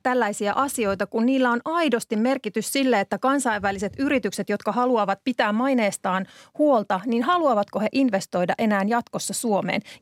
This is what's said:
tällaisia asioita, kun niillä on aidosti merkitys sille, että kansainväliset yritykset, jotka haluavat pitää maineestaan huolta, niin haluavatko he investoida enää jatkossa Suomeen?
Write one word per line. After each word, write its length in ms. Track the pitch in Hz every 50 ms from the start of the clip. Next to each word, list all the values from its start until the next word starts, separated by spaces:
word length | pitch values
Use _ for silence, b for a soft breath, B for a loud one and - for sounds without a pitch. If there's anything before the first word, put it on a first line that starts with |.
| -
tällaisia 500 | 254 254 247 226 208 208 - 214 202 -
asioita, 500 | - 277 277 - - 220 196 196 190 208
kun 200 | - - 226 226
niillä 240 | 254 269 269 254 247
on 100 | 233 240 -
aidosti 520 | 302 320 349 330 285 226 226 - - 220
merkitys 560 | 214 226 254 269 262 - 214 - 226 - - -
sille, 280 | 277 269 262 240 202
että 180 | 196 - 208 196
kansainväliset 720 | - 262 277 285 247 247 214 208 190 202 202 196 208 190 - -
yritykset, 500 | 277 285 294 254 - 202 - - 196 -
jotka 240 | 202 208 - 226 190
haluavat 480 | 240 247 254 247 220 208 190 196 - _
pitää 280 | 269 247 - 233 208 208
maineestaan 720 | 220 254 277 269 240 220 196 - - - 196 180 190 190 B B B B B B -
huolta, 420 | 302 302 269 220 202 - 202 180 196
niin 160 | 254 233 233 247
haluavatko 580 | 320 359 349 320 277 233 208 202 - - 196
he 80 | 214 - -
investoida 640 | 262 277 247 196 190 - - - 180 180 175 - -
enää 240 | 226 214 208 196 190
jatkossa 480 | 208 233 240 233 - - - - - 202
Suomeen? 480 | - - 233 208 185 202 180 - - B B B B